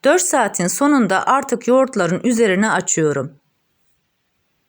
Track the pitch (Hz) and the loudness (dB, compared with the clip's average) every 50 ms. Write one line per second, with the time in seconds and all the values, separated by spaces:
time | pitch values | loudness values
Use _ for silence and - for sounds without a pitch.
0 | - 262 311 359 359 - - 277 226 202 202 - 175 185 - - 285 285 294 269 | 2 2 2 2 0 0 0 0 0 -2 -2 -4 -4 -4 -2 0 0 2 2 2
1 | 233 175 190 190 - - 247 277 269 269 247 233 - 233 247 262 262 254 262 208 | 2 2 0 0 0 0 0 0 0 -2 -6 -4 0 2 2 2 2 2 0 -2
2 | 180 170 180 - - 240 247 220 233 208 185 185 214 220 165 180 185 - - - | -2 -2 -2 -2 -2 -2 0 2 2 2 2 2 0 0 0 -2 -2 -2 -2 0
3 | 160 151 143 139 131 156 - _ _ _ _ _ _ _ _ _ _ _ _ _ | 0 0 -2 -2 -6 -8 -12 _ _ _ _ _ _ _ _ _ _ _ _ _
4 | _ _ _ _ _ _ _ _ _ _ _ _ _ | _ _ _ _ _ _ _ _ _ _ _ _ _